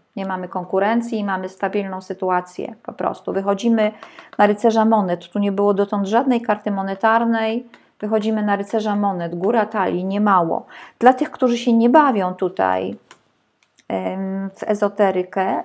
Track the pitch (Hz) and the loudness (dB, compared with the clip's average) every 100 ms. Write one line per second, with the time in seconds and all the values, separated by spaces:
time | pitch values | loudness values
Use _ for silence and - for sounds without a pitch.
0 | _ 196 190 185 180 185 180 190 202 233 | _ -10 -8 -6 -8 -8 -4 0 0 0
1 | 233 220 202 185 185 - 196 202 196 190 | -2 -4 -4 -4 -8 -6 -4 -4 -4 -8
2 | - 185 185 180 180 - - 214 - - | -10 -6 -2 -2 -2 -8 -12 -12 -14 -6
3 | - - - 185 196 196 233 226 214 214 | -6 -6 -6 -4 -2 0 2 2 0 -4
4 | - - - - 208 208 233 220 220 220 | -16 -20 -6 2 2 4 2 4 4 4
5 | 185 175 - 208 202 196 202 196 202 202 | 2 -2 -4 -2 0 2 2 2 0 -2
6 | 196 226 269 233 233 208 208 196 196 196 | 0 0 2 0 0 -4 -4 -4 -4 -2
7 | 220 226 233 226 220 233 - - _ _ | 2 2 2 0 -2 -4 -8 -18 _ _
8 | 214 220 214 220 208 202 202 220 214 208 | -2 0 0 0 0 0 -2 -2 0 0
9 | 202 180 170 170 190 240 214 214 185 180 | 0 -2 -4 -2 0 2 0 0 -2 -2
10 | 185 202 208 190 165 - - - - - | -2 0 2 4 2 -2 -6 -16 -20 2
11 | 240 254 294 - 254 233 240 226 233 311 | 4 4 0 0 0 0 2 4 6 6
12 | 294 214 180 180 180 185 95 92 185 214 | 4 2 -2 -2 -4 0 0 0 -4 -8
13 | - - _ _ _ _ _ _ - 190 | -16 -20 _ _ _ _ _ _ -8 -6
14 | 185 190 190 190 196 - - 208 202 208 | -4 -4 -6 -6 -8 -8 -6 -2 -2 0
15 | 196 185 185 196 190 - | 0 0 -2 -2 -2 -4